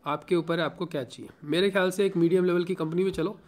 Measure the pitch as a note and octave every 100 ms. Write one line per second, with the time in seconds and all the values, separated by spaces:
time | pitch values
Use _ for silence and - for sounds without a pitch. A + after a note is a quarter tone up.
0 | D3+ D3 - F3 E3 E3 D#3 - E3 D3+
1 | A#2+ - - - D3 D#3+ G3+ G3 F#3 F#3
2 | G3 F3+ E3+ F#3 F3+ F3 E3+ F#3 D#3+ E3+
3 | F#3+ E3 E3 G#3